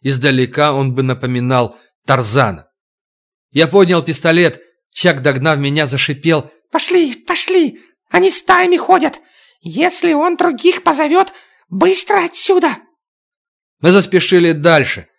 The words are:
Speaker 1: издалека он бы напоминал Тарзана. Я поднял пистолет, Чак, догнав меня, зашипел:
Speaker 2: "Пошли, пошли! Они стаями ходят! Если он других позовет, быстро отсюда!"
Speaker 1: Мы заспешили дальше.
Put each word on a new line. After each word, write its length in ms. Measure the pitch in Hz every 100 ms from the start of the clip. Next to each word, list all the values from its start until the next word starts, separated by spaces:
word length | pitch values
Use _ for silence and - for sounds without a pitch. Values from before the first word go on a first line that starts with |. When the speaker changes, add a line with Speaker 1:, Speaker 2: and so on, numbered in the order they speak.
Speaker 1:
издалека 720 | 135 135 143 131 123 147 147
он 200 | 139 135
бы 80 | 127
напоминал 760 | 131 127 123 123 123 127 117 - _ _ -
Тарзана. 640 | 131 110 127 113 82 _ _ _ _ _ _ _ _ _
Я 140 | 139 160
поднял 360 | 190 180 175
пистолет, 560 | 165 147 165 165 165 - _ _ _
Чак, 320 | - 180 143
догнав 360 | 139 131 151 151
меня, 280 | 139 151 147
зашипел: 640 | 135 - 139 165 156 156 _ _
Speaker 2:
"Пошли, 440 | 311 - 359 302
пошли! 680 | 233 - 339 - 370 285 - _ _ _
Они 200 | 349 370
стаями 460 | - - 359 359 349
ходят! 440 | - 359 294 - _ _ _ _
Если 520 | 165 170 349 349 349
он 240 | 294 349 339
других 460 | 349 254 349 381
позовет, 480 | 349 285 302 349 381 - _ _ _
быстро 560 | 190 359 381 - 403
отсюда!" 520 | 339 - - 370 330 226 _ _ _ _ _ _ _ _ _ _
Speaker 1:
Мы 100 | 165
заспешили 600 | 196 190 185 - 180 170
дальше. 560 | 156 165 156 131 - -